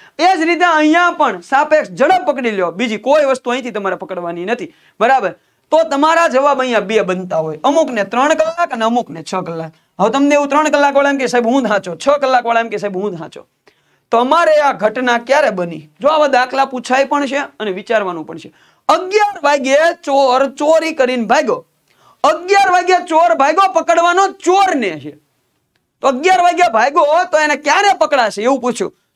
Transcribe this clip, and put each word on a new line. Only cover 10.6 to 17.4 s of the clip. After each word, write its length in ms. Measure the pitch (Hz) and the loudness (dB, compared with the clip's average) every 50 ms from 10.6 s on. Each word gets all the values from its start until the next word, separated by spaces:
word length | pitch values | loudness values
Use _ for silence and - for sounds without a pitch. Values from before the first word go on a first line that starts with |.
| 311 302 | 0 2
કલાક 260 | 294 285 285 277 277 | 2 2 2 2 2
વાળા 140 | 277 277 285 | 2 0 0
એમ 80 | 277 269 | 0 -2
કે, 100 | 262 226 | -2 -2
"સાહેબ, 200 | 240 247 233 226 | -2 0 0 0
હું 160 | 254 277 247 | 0 0 0
જ 40 | 202 | 0
સાચો," 280 | 208 190 - 180 170 | -2 -2 -4 -6 -10
છ 220 | - - 277 294 285 | -6 -2 0 0 0
કલાક 260 | 285 262 262 247 226 | 0 0 0 0 0
વાળા 140 | 233 233 226 | 0 -2 -2
એમ 100 | 226 226 | -2 -4
કે, 80 | 208 196 | -6 -6
"સાહેબ, 200 | 190 202 185 180 | -6 -6 -6 -6
હું 180 | 202 208 180 | -6 -6 -8
જ 40 | 160 | -10
સાચો." 220 | 180 143 - - - _ _ _ _ _ _ _ _ _ _ _ _ - | -14 -16 -18 -20 -20 _ _ _ _ _ _ _ _ _ _ _ _ -2
તો 60 | - 226 | 0 0
અમારે 360 | 247 262 311 339 339 320 311 302 | 2 2 2 2 4 2 2 2
આ 120 | 294 277 254 | 2 0 0
ઘટના 440 | 170 190 247 - 254 254 247 240 233 | 0 -2 -2 -2 -2 -2 0 0 0
ક્યારે 340 | 233 - 262 302 285 226 | 0 0 2 2 2 0
બની? 380 | 196 180 175 170 165 151 - - _ - | 0 -2 -6 -6 -8 -12 -16 -20 _ -2
જો 80 | 196 285 | 0 0
આવા 200 | 311 302 302 285 | 2 2 2 2
દાખલા 380 | 254 240 254 262 262 269 269 | 2 0 0 0 -2 -2 -2
પૂછાય 400 | 262 262 254 - - 247 269 277 | -2 -4 -8 -4 -2 0 0 0
પણ 200 | 269 302 285 285 | 0 -2 -2 -2
છે 140 | 240 269 285 | -2 -4 -6